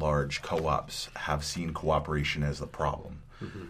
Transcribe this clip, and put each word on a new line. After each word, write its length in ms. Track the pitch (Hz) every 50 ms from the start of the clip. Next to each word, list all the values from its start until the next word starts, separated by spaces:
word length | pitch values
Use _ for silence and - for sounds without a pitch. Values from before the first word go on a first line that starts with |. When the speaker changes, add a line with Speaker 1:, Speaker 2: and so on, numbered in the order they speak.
Speaker 1:
large 400 | 78 76 73 73 69 69 - -
co-ops 720 | - - 87 82 80 78 71 - - - - - - - -
have 280 | - - - 73 73 76
seen 300 | - - 87 87 82 76
cooperation 680 | - - 78 78 73 73 78 76 76 71 - - 76
as 180 | 73 71 71 -
the 60 | -
problem. 540 | - - - 78 73 71 71 73 76 76 76 - - - -
Speaker 2:
Mm-hmm. 220 | 104 101 - 98 87